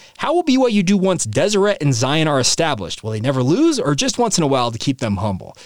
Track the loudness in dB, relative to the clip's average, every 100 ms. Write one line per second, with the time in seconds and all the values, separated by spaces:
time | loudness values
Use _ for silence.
0 | -20 -8 -2 0 2 2 2 2 2 2
1 | 2 0 -2 0 0 2 0 0 0 0
2 | 0 2 2 2 0 0 0 -2 -6 -8
3 | -8 -4 -2 0 2 2 2 2 0 0
4 | -2 0 0 0 2 0 0 -2 -4 -2
5 | -2 -2 -2 -6 -10 -20